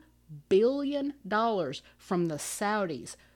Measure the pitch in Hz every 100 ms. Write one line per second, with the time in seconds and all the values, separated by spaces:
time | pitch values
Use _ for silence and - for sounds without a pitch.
0 | - _ _ 147 - 196 233 277 277 285
1 | 285 - 185 214 226 202 143 - - _
2 | - 180 170 147 - - 202 214 185 131
3 | - - -